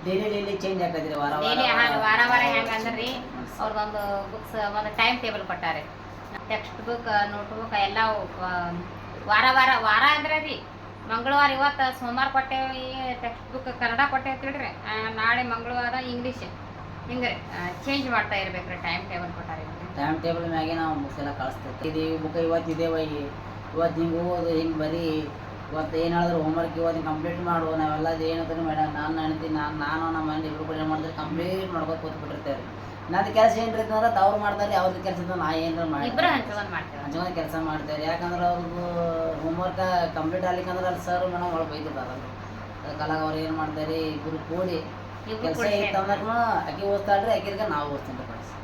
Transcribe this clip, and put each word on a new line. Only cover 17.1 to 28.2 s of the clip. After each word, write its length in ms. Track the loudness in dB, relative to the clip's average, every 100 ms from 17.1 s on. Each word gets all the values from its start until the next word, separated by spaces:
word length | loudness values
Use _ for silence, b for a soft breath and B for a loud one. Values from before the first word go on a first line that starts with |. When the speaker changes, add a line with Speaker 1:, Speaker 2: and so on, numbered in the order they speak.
| -2 -2
Speaker 2:
ರೀ, 60 |
ಆ, 340 | -2 -8 -6 -6 -6
ಚೇಂಜ್ 260 | -2 0 2
ಮಾಡ್ತಾ 260 | 2 2 -2
ಇರ್ಬೇಕ್ರಿ. 400 | -2 -6 -6 -6
ಟೈಮ್ 340 | -4 -4 -4
ಟೇಬಲ್ 220 | -6 -6
ಕೊಟ್ಟಾರೆ 300 | -8 -8 -8
ಇವ್ರು. 340 | -8 -10 -8 -2
Speaker 1:
ಟೈಮ್ 260 | 0 0
ಟೇಬಲ್ 260 | 0 0 0
ಮ್ಯಾಗೆ 260 | 0 0
ನಾವು 200 | 0 0
ಬುಕ್ಸ್ 240 | -2 -4 -4
ಎಲ್ಲ 140 | -6
ಕಳಿಸ್ತೇವೆ. 560 | -4 -4 -4 -10 -6 -2
ಇದು 120 | 0
ಈ 160 | 0 -2
ಬುಕ್ 200 | 0 2
ಇವತ್ತು 340 | 4 2 2
ಇದೇ 160 | 0 2
ಒಯ್ಯಿ, 380 | 2 0 -2 -4 -8 -10 -10 -4
ಇವತ್ತು 260 | 2 2 4
ಹಿಂಗೆ 180 | 2 2
ಓದು, 300 | 0 0 2
ಹಿಂಗೆ 300 | 2 2 0
ಬರೀ, 280 | 0 0 0 0 -2 -8 -10 -10 -6
ಇವತ್ತು 240 | -4 -2 0
ಏನು 180 | 2 4
ಹೇಳಿದ್ರು 260 | 4 4
ಹೋಮ್‌ವರ್ಕ್ 360 | 2 2 0 2
ಇವತ್ತು 240 | 0 0
ಕಂಪ್ಲೀಟ್ 380 | -2 -2 -2 -2
ಮಾಡು. 360 | 0 2 2 2
ನಾವೆಲ್ಲ 320 | 2 2 0
ಅದು 160 | 2